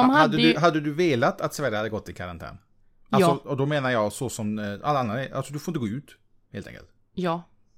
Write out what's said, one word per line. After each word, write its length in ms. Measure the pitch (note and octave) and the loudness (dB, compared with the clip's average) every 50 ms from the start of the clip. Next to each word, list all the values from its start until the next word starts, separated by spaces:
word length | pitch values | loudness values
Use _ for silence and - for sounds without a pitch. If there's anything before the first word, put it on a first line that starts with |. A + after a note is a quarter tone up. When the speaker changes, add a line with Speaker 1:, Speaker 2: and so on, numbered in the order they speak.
| B3 | 6
Speaker 1:
Ha-, 60 | B3+ C4+ | 6 6
Speaker 2:
hade 60 | D4+ | 6
Speaker 1:
hade 240 | D#4 C4+ G#3 - A#3+ | 6 4 4 4 4
Speaker 2:
ju 100 | A#3+ A#3 | 4 4
Speaker 1:
du, 60 | - | 6
hade 220 | D3+ F3 D3+ D#3 | 4 2 2 2
du 120 | D3 D3+ D3 | 0 -2 -2
velat 460 | D3+ F3+ E3+ C#3 A#2 B2+ F3 E3+ - | 0 2 2 2 2 2 2 0 0
att 140 | - D3+ - | -6 -6 -6
Sverige 220 | - D3+ B2+ G#2+ | -4 -4 -2 -2
hade 120 | G#2+ G#2+ A2 | -2 -4 -4
gått 200 | G#2 G2+ - - | -6 -6 -8 -10
i 40 | F2+ | -12
karantän? 460 | - F#2+ F2+ F2 E2 - - - F#2 _ _ _ _ _ _ _ _ _ _ | -12 -12 -12 -12 -12 -14 -16 -16 -18 _ _ _ _ _ _ _ _ _ _
Alltså, 300 | - C#3+ F3+ E3+ E3 C3 - | 4 4 4 4 4 0 -2
Speaker 2:
Ja. 60 | - | -6
Speaker 1:
och 60 | C#3+ | -4
då 100 | B2 C3+ | -2 -2
menar 240 | C#3+ D3+ D3 C3 B2+ | 0 0 -2 0 0
jag 220 | B2+ A2+ G#2+ G#2 - | 0 0 0 -2 -2
så 160 | - C3+ A#2 | -4 -8 -8
som, 300 | - - A2 G#2+ G#2+ G#2+ | -6 -6 -6 -4 -4 -4
eh, 200 | G#2+ G#2 G2+ G2 - | -6 -6 -8 -6 -4
alla 160 | - D3 C#3 | -2 -2 0
andra 260 | B2+ A2 G2+ C3 C3+ | -2 -2 -4 -6 -6
är. 80 | - - | -6 -6
Alltså, 180 | C3 C3+ - C#3+ | -8 -8 -8 -10
du 60 | D3 | -10
får 140 | - - E3+ | -8 -6 -6
inte 60 | E3 | -4
gå 80 | A#2+ G#2 | -4 -4
ut, 280 | G#2 C3+ C#3+ - - _ _ _ _ _ _ _ - | -6 -6 -10 -14 -20 _ _ _ _ _ _ _ -14
helt 140 | G#2+ F2+ | -14 -14
enkelt. 220 | - - - - - _ _ _ _ _ | -14 -16 -20 -20 -20 _ _ _ _ _
Speaker 2:
Ja, 300 | - F3+ F3 E3 F3 E3+ _ _ _ _ _ _ | -6 -4 -4 -4 -4 -8 _ _ _ _ _ _